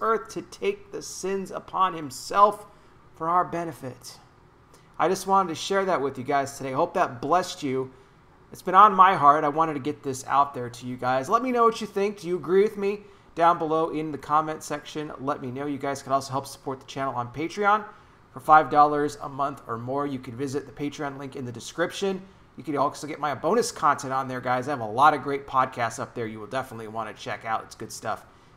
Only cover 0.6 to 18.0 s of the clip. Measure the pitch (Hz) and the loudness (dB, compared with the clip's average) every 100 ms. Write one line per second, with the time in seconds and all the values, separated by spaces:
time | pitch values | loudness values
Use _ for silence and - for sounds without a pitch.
0.6 | 196 208 - 156 151 - 185 196 190 - | -6 -6 -8 -14 -12 -10 -6 -6 -6 -10
1.6 | - 170 185 165 147 - - 190 208 - | -8 -2 -2 -2 -10 -12 -4 4 4 4
2.6 | - - - - - - 165 175 170 170 | -8 -20 -20 -20 -20 -6 0 2 2 -2
3.6 | 165 131 131 117 - - - _ _ _ | -6 -8 -12 -14 -18 -20 -20 _ _ _
4.6 | _ - _ - 160 185 190 196 185 151 | _ -20 _ -2 0 0 2 2 2 -2
5.6 | - 196 190 160 135 127 123 139 135 - | -2 0 2 0 0 -4 -2 0 0 -6
6.6 | 135 131 165 190 151 123 135 175 180 - | -4 0 0 2 -2 -2 2 2 2 -4
7.6 | 143 131 131 - - _ _ _ - - | -4 -2 -4 -10 -20 _ _ _ -20 -12
8.6 | - 185 208 190 185 180 143 147 151 147 | 4 8 10 10 8 8 6 6 4 2
9.6 | 160 147 131 143 143 127 - 135 139 131 | 0 -2 -6 -6 -6 -6 0 2 2 0
10.6 | 123 120 123 123 123 131 135 226 254 240 | -10 -10 -10 -6 -2 0 2 0 2 2
11.6 | 226 226 208 196 202 202 165 180 147 190 | 2 2 -4 -2 -2 -2 -6 -6 2 4
12.6 | 214 208 196 208 - - - - 170 170 | 4 2 -4 -4 -8 -20 -12 2 4 4
13.6 | 160 160 165 151 156 139 - 151 156 156 | 2 0 0 -2 -6 -8 0 0 0 -4
14.6 | - 147 - 156 151 - 131 143 131 127 | -8 -10 -8 -10 -10 -8 -6 -6 -6 -8
15.6 | 143 139 139 135 127 135 127 131 135 - | -6 -6 -6 -6 -2 -2 -2 -6 -6 -10
16.6 | - 131 - 143 135 123 120 120 165 202 | -10 -10 -10 -6 -4 -4 -6 -6 -6 -2
17.6 | 208 208 208 - | 2 2 0 -16